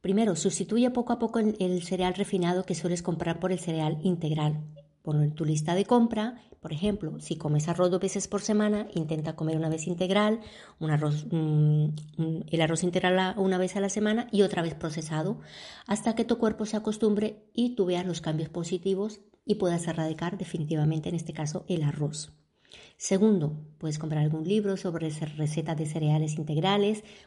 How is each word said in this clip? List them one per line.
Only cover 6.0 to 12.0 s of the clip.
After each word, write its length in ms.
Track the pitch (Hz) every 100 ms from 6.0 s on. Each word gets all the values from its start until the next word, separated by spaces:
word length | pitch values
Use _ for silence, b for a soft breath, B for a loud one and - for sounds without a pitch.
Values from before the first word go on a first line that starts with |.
| 233 220 214 247 B -
Por 120 | 170
ejemplo, 480 | 156 196 196 156 151
si 160 | - 160
comes 320 | 156 147 151
arroz 220 | 165 180
dos 100 | 180
veces 260 | 190 202 190
por 140 | 202
semana, 480 | 202 208 214 208 208
intenta 420 | - 151 156 156 156
comer 220 | 156 160
una 100 | 160
vez 180 | 160 156
integral, 540 | 170 180 202 208 220 B B B B
un 120 | 156
arroz, 360 | 151 151 147 -
mm, 540 | 165 156 151 151 151 151 151